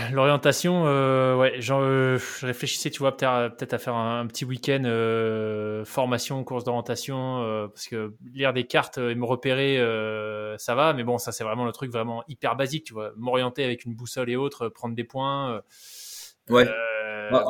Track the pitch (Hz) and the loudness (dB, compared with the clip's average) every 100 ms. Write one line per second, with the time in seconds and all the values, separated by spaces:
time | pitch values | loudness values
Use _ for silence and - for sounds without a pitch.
0 | 117 135 135 143 147 131 175 180 156 139 | -2 4 6 6 4 4 4 4 4 4
1 | 135 131 131 127 131 123 117 135 135 135 | 4 4 4 4 4 2 0 2 4 4
2 | 131 127 - - 127 123 139 - - - | 4 2 -2 -6 -6 -4 -4 -4 -4 0
3 | 135 131 131 123 120 117 131 120 - 117 | 0 2 2 2 0 -4 -4 -4 -2 -2
4 | 113 117 117 - 131 127 - 135 127 113 | -2 -2 -4 -6 -6 -4 0 0 2 2
5 | 113 113 113 110 110 107 107 107 107 - | 2 2 0 0 -2 -4 -4 -6 -6 -2
6 | 127 120 - 135 127 123 117 120 117 117 | 0 0 -2 -6 -4 -6 -2 -2 -2 -6
7 | - 135 131 127 113 110 104 - - 117 | -4 -4 -4 -4 -2 -4 -6 -10 -10 -6
8 | 107 110 127 131 135 127 120 156 131 - | -8 -10 -14 -2 0 2 2 2 0 -2
9 | 120 117 120 127 135 131 139 135 117 110 | -2 0 0 0 2 2 2 2 2 0
10 | 110 107 107 107 107 104 - 123 156 135 | -2 -4 -6 -6 -8 -6 -2 2 4 2
11 | 117 120 117 110 110 113 120 - 131 117 | 0 -2 -2 -6 -4 -2 -2 -4 -4 -4
12 | 117 117 - 131 135 120 135 151 - 110 | -4 -6 -10 -4 -2 0 -2 -4 -8 -10
13 | 107 107 123 127 127 127 131 120 120 113 | -10 -8 0 0 0 0 -2 -2 -6 -10
14 | 120 - 123 123 139 139 117 - 117 117 | -8 -4 -2 0 -2 -2 -8 -6 -8 -6
15 | 113 135 135 139 135 110 - - - - | -6 -4 -2 -2 -2 -6 -8 -20 -20 -18
16 | - - - - - 120 120 113 113 - | -16 -16 -18 -14 4 6 6 4 -4 -4
17 | 110 - 107 127 | -4 -6 2 4